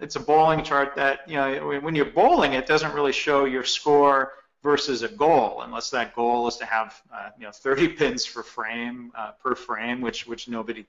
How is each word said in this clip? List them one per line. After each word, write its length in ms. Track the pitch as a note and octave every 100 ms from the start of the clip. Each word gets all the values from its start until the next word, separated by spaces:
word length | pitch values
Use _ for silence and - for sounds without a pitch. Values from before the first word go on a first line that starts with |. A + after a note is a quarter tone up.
it's 140 | D3 C#3+
a 40 |
bowling 440 | B2 D3+ D#3+ D#3+
chart 320 | - C#3+ C#3 C#3
that, 340 | C#3 C3+ -
you 60 | D3+
know, 320 | C3+ C3+ D3+
when, 160 | C#3+
when 120 | D3+ D#3+
you're 100 | C#3
bowling, 480 | - G#3+ E4+ D3+
it 120 | C3 C3
doesn't 280 | D#3 D#3
really 200 | D3 C#3+
show 320 | B2+ - C#3+ C#3
your 180 | B2+
score 720 | A#2+ - D3+ D3 C#3+ C3+ C3+ - _ _
versus 400 | D3 D3 D3 B2
a 40 | A2+
goal, 540 | G#2 D3+ D#3 G#2+ A#2
unless 300 | A#2+ A#2 -
that 240 | B2+ A#2 -
goal 320 | A#2 A#2+ A#2+
is 100 | -
to 80 | A#2
have, 340 | A2+ A2 - _
uh, 160 | A2 G2+ -
you 80 | G#2+
know, 60 |
thirty 360 | - C3+ C#3 E3
<laughs> 120 | -
pins 260 | C#3+ B2 -
for 160 | A#2+
frame, 720 | A2 - A2 A#2 A#2+ B2 A#2+ A#2
uh, 160 | G#2+
per 200 | - B2+
frame, 480 | B2 - A2 A#2 B2
which, 240 | A#2+ - -
which 240 | A2+ -
nobody 340 | A#2 A2 A2